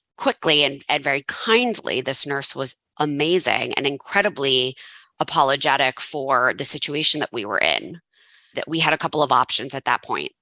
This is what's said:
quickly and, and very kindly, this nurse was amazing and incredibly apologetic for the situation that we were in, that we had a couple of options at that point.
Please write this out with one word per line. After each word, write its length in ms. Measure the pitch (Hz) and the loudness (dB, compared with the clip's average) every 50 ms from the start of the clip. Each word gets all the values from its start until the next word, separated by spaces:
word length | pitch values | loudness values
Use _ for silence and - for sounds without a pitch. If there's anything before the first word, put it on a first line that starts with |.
| _ _ _ | _ _ _
quickly 460 | - - 277 - - - 170 151 147 147 | -2 -2 -2 -2 0 2 4 4 4 4
and, 200 | 139 139 139 - - | 2 0 -4 -4 -2
and 140 | 147 151 143 | -2 -2 0
very 200 | 147 139 139 - | -2 -2 -2 -4
kindly, 720 | - - - - 226 220 240 247 240 214 - - - 87 127 | -8 -8 -6 0 2 2 2 2 0 -4 -6 -6 -4 -4 -4
this 240 | 123 131 131 - - | -4 -2 -2 0 0
nurse 300 | 143 143 139 135 - - | -2 -2 -4 -4 -4 -4
was 260 | 135 135 127 - - _ _ _ | -4 -4 -4 -4 -6 _ _ _
amazing 760 | - 151 151 143 143 151 165 180 180 - - 104 - 117 123 - | -2 -2 0 0 0 2 2 2 2 2 2 0 0 -2 -4 -4
and 100 | - 139 | -2 -2
incredibly 880 | 139 143 135 - - - 202 196 208 - 139 139 139 131 127 127 131 131 - - - - - _ _ _ - | -2 -4 -6 -8 -2 0 0 0 0 -2 -2 0 2 2 2 2 -2 -6 -10 -18 -20 -20 -20 _ _ _ -6
apologetic 800 | 151 - - 170 143 135 139 139 143 147 135 139 139 127 - - | -4 0 2 4 4 4 2 2 2 2 2 2 2 0 0 -4
for 520 | - - - 147 135 135 135 120 123 127 - | -8 -8 -6 -6 0 0 2 4 4 2 2
the 120 | - 139 | 2 2
situation 540 | - - 139 - - 143 151 156 - - 151 | 2 2 0 -2 -4 -2 0 2 2 2 2
that 120 | - - | -2 -4
we 140 | - 117 101 | -4 -6 -4
were 140 | 104 101 - | -2 0 0
in, 420 | - 80 69 - - - 170 170 _ _ _ _ _ _ _ _ _ _ - | 2 2 2 0 -4 -8 -14 -16 _ _ _ _ _ _ _ _ _ _ -10
that 120 | - - | -10 -8
we 120 | - 160 160 | -4 -2 0
had 120 | 160 156 | 0 0
a 60 | 156 | 0
couple 260 | - - 156 - 156 147 | 0 -2 -2 -2 0 2
of 80 | 135 | 2
options 420 | 131 123 131 - - - 117 135 139 | 2 2 2 2 -2 -4 -4 -6 -8
at 120 | 131 - | -4 -2
that 180 | - 120 - - | -2 -2 -2 -4
point. 300 | - 113 76 73 - - _ | -6 -6 -6 -6 -8 -12 _